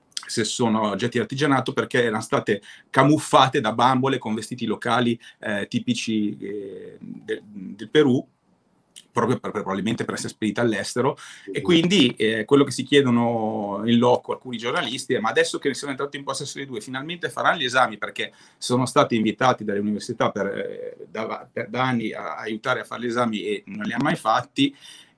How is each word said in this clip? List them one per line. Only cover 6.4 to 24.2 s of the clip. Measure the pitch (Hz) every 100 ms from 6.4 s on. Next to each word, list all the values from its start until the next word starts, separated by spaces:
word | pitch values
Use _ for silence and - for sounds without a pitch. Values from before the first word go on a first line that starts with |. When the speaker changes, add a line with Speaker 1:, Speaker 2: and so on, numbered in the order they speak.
| 101 104 101 98 98 -
Speaker 1:
del, | - - 107 110
del | - 101 95 98 110
Perù, | 156 143 127 - _ _ _ _ _ _ - -
proprio | 120 110 120
per, | 98
per, | 104
probabilmente | 95 98 101 113 -
per | 95
essere | 90
spedita | - 107 104
all'estero. | 120 101 95 120 131 - - - -
E | 95
Speaker 2:
Mhm. |
Speaker 1:
quindi, | - 175 175 196 123 -
eh, | 110 110 107
quello | 143 135
che |
si | 123
chiedono | 123 143 127 117 120 117 110 110 101 101 113
in | 117
loco | 123 123 -
alcuni | 117 127 117
giornalisti | 120 165 123 127 -
è: | 120
"Ma | 110
adesso | 127 165 131
che | 143
ne |
sono | 120 143
entrati | 131 143 143
in |
possesso | 139 135 139 -
le | 139
due, | 117
finalmente | - 131 151 175 147
faranno | 123 135 180
gli | 127
esami?" | 131 123 107
Perché | 101 - 107 - - -
sono | - 123 127
stati | 151 - 113
invitati | 107 101 131 123
dalle | 107 101
università | 104 101 - - 120
per, | 104 98
eh, | - - - - - -
da, | 110 110 104 -
per, | - 101
da | 123
anni | 131 117 110
a, | - 92 78
a |
aiutare | 113 110 131 120
a |
fare | 107 113
gli | 120
esami | 117 120 104
e | 92 101 -
non | 104 104
li |
ha | 117
mai | 143
fatti. | 135